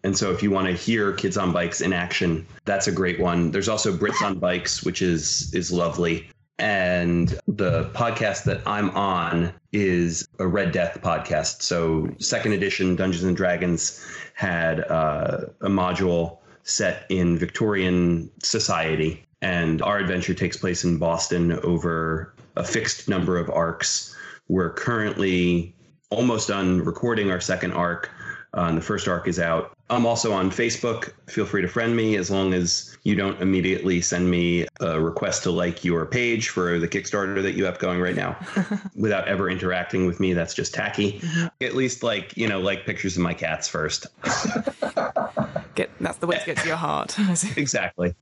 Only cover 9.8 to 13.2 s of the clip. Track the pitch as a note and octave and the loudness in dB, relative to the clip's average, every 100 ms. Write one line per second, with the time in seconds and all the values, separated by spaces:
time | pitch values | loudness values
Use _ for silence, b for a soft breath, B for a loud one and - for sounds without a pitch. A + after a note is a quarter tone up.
9.8 | G2 F2 E2+ D#2+ - - F#2 G2+ F#2+ F2+ | 2 2 2 -2 -8 -4 0 2 0 0
10.8 | E2+ - F#2 D#2+ - D2+ - - - F2 | -2 -2 -2 -2 0 -2 -2 -4 -2 0
11.8 | E2 D#2+ F2 - - A#2 G#2+ G2 G2 - | 2 0 -2 -4 -4 0 0 0 0 2
12.8 | F#2+ F2 F#2+ E2+ | 2 2 0 2